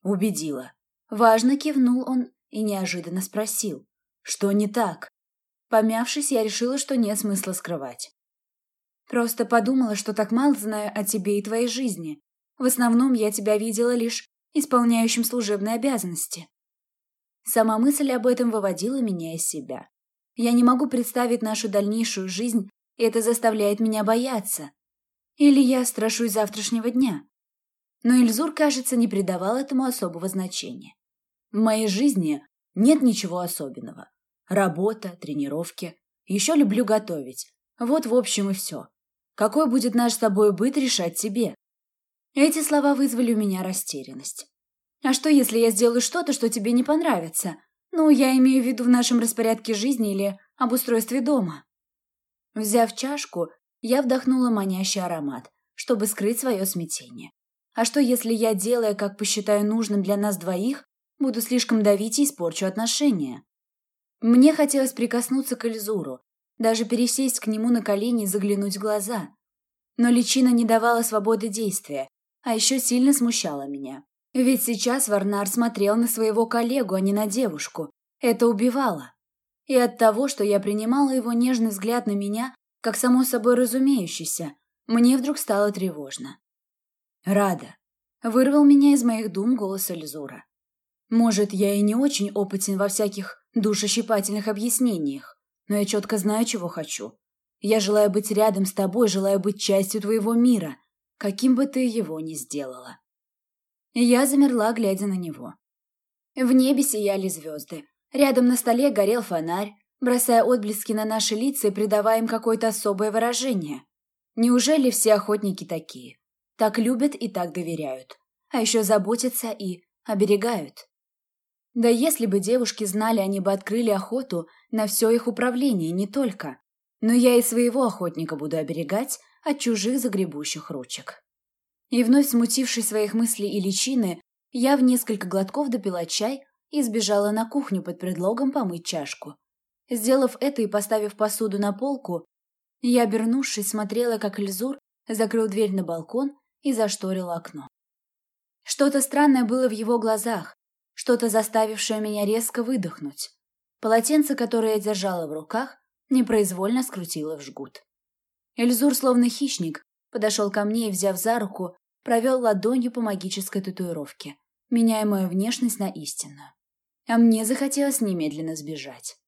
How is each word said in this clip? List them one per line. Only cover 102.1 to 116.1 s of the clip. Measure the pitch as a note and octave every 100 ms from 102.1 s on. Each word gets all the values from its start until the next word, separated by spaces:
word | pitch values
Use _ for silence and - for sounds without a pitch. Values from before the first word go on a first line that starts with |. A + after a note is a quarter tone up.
| D#3
ни | D#3+
сделала». | D#3 - C#3+ C3 B2+ B2 A#2 _ _ _ _ _ _ _ _ _
Я | - A#3+ B3 C4+
замерла, | C#4 C#4 B3 G#3+
глядя | A3+ G#3+ F#3+ G3+
на |
него. | F#3+ E3+ D3 B2+ - _ _ _ _ _ _ _ -
В | B3+
небе | C4 B3+ C#4
сияли | C#4 G#3+ G3+ G3 F#3+
звезды. | E3 D#3 D3+ - E3 - _ _
Рядом | C4+ C#4 B3+ B3
на | B3
столе | - A#3 C#4
горел | G#3+ G3+ A#3
фонарь, | G3 E3+ D#3+ F3+ G#3 - _ _
бросая | B3 B3 - A#3
отблески | A3 B3 G#3 G#3+ -
на | G#3+ A3
наши | A3 A3 A3
лица | C4 C#4 G#3+
и |
придавая | G3 G#3 G#3 G#3 A3+
им | A3+
какое-то | A3+ A3+ A3+ A3+
особое | G#3 G#3+ F#3+ G#3+
выражение. | G#3+ A#3 A#3+ C4 G#3 D3+ C#3 _ _ _ _ _ -
Неужели | A#3 B3 A#3+ D#4 B3+
все | - A3
охотники | G#3 G3+ G#3 G3+ F#3
такие? | F3 E3 D#3 C3+ B2